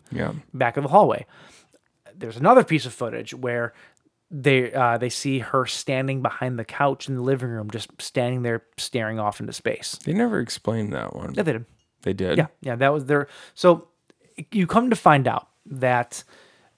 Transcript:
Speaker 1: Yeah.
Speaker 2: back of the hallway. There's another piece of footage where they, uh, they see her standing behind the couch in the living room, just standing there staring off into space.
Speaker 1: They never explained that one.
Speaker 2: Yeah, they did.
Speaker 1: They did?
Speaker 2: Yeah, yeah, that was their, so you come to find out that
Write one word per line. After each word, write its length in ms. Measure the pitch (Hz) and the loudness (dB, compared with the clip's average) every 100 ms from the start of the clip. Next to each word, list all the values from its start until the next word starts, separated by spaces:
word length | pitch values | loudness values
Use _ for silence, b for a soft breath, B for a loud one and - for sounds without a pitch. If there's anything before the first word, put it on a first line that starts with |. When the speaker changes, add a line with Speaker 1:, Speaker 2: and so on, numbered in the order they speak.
| - | -6
Speaker 1:
Yeah. 220 | 123 - 151 - | -6 -4 -6 -12
Speaker 2:
back 220 | 131 120 139 | -2 -2 0
of 60 | |
the 60 | 139 | 2
hallway. 360 | 190 156 107 - b b b b _ _ _ - | 6 6 2 -6 b b b b _ _ _ -20
There's 240 | - 117 110 | -14 -12 0
another 260 | 170 254 | 6 8
piece 220 | - 156 120 | 6 2 0
of 80 | |
footage 400 | - 120 117 113 | -6 -6 -6 -10
where 400 | 127 127 120 117 b b b _ _ _ | -6 -4 -2 -4 b b b _ _ _
they, 440 | 147 143 131 123 | -2 4 4 2
uh, 240 | 135 120 117 | 2 2 2
they 120 | 123 | -2
see 300 | - 139 131 | -4 -2 -4
her 260 | 110 135 123 | 0 -2 0
standing 560 | - - 131 135 135 | -4 -2 -2 -2 -2
behind 360 | 123 - 127 120 | -2 -2 -4 -4
the 60 | 117 | -8
couch 420 | - 143 139 - | 0 0 0 -4
in 60 | 131 | -2
the 60 | |
living 280 | 127 135 123 | 0 0 -2
room, 200 | 117 104 | -6 -6
just 200 | 110 - - | -8 -12 -12
standing 420 | - 135 123 127 | -6 -2 -2 -2
there 200 | 120 117 - - | -2 -4 -6 -10
staring 420 | - 120 110 110 | -6 -4 -2 -2
off 200 | 104 - | -2 -4
into 140 | - | -10
space. 440 | - - - - - - | -6 -4 -4 -8 -8 -4
Speaker 1:
They 80 | |
never 260 | 190 240 214 | 0 0 0
explained 540 | 120 - - 113 104 | -4 -4 -4 -2 -4
that 220 | 64 50 - | -6 -6 -8
one. 180 | 87 | -6
Speaker 2:
Yeah, 100 | - | -2
they 100 | 165 | -2
did. 120 | 117 120 _ _ _ | -2 -6 _ _ _
Speaker 1:
They 100 | - | -6
did? 240 | 98 95 78 | -2 0 2
Speaker 2:
Yeah, 100 | 156 - | 0 -4
yeah, 140 | 131 117 | -8 0
that 160 | 139 | 2
was 120 | 151 131 | 2 0
their, 220 | 147 143 B B | 0 0 B B
so 340 | - 180 165 - _ _ _ _ - - | 2 4 4 0 _ _ _ _ -18 -4
you 160 | 214 170 | 0 2
come 220 | 220 254 | 2 2
to 60 | 214 | 4
find 320 | 185 147 123 | 6 6 4
out 220 | 120 - _ - | -2 -6 _ -14
that 580 | 135 127 123 120 - - b b b b | -2 2 2 0 -10 -18 b b b b